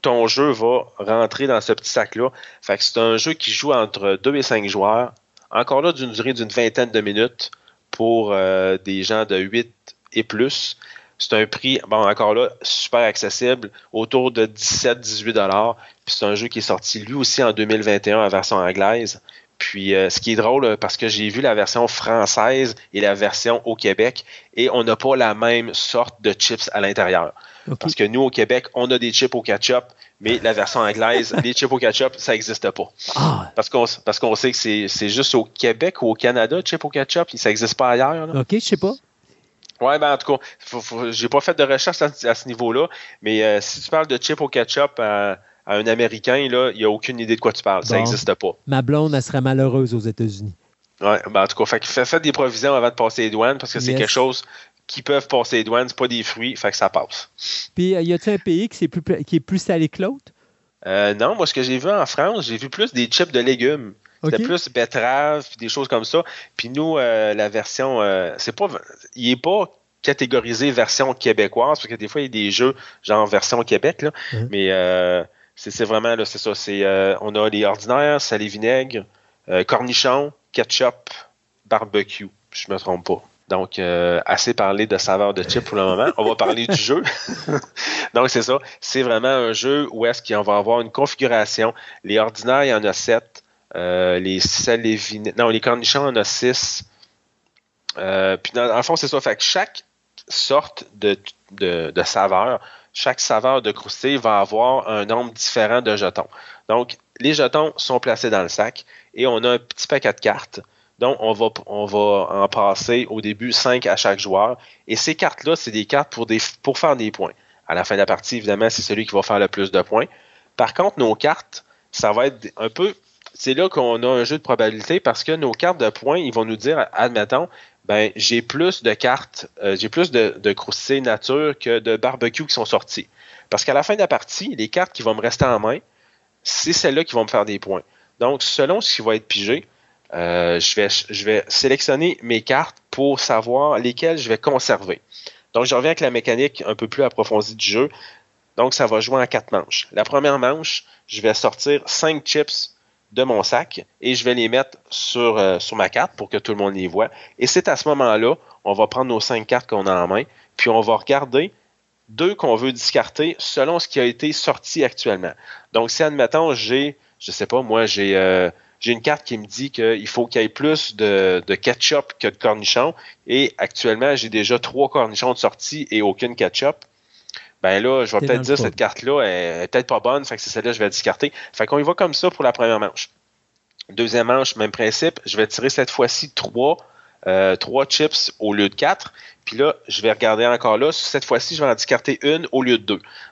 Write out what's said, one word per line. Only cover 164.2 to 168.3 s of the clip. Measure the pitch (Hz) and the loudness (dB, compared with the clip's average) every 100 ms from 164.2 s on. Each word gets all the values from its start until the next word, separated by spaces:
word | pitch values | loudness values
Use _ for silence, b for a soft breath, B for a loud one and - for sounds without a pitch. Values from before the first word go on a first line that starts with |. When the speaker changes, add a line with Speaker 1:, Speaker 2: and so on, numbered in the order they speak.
| 151 | -4
Speaker 1:
sorti | 151 - - - 160 | -2 -2 -2 -4 0
actuellement. | 127 - 120 95 87 - B B B | 0 0 -2 -2 -4 -10 B B B
Donc, | 113 117 | 0 0
si, | - | 0
admettons, | 156 143 120 156 160 | 0 2 2 4 2
j'ai, | 120 107 131 143 139 b b | 0 0 0 0 -6 b b
je | - | -12
sais | - 101 | -6 -2
pas, | 123 | 0
moi, | 120 110 110 | 2 2 2
j'ai, | 101 98 95 | 2 2 4
euh, | 95 | 4